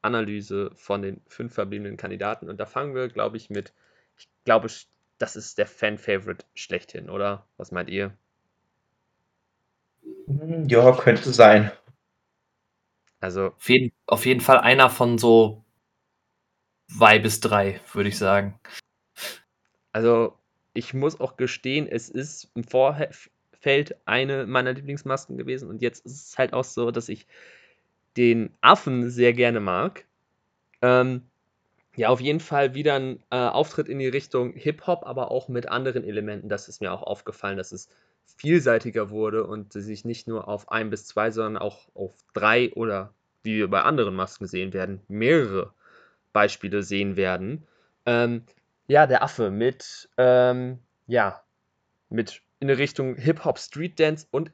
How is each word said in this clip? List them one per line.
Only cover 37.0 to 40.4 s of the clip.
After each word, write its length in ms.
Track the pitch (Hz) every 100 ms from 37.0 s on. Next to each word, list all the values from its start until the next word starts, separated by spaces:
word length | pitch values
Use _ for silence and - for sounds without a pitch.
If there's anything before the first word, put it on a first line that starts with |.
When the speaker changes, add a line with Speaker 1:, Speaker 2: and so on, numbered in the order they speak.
Speaker 1:
aufgefallen, 540 | - 101 107 - 98 98
dass 140 | -
es 180 | 95 - _ _ _ _
vielseitiger 840 | _ 151 170 127 113 120 110 101
wurde 360 | 107 107 110 104
und 280 | 107 101
sich 300 | 104 104 104
nicht 240 | 117 113 117
nur 200 | 110